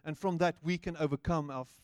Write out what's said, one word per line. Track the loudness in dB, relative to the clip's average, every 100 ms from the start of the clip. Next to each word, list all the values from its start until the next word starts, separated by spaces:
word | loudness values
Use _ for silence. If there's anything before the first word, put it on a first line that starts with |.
And | -8 -2
from | -2 4
that, | 2 2
we | -2 -2
can | -4 -2
overcome | 0 0 0 0 0
our, | -6
f-, | -8 -14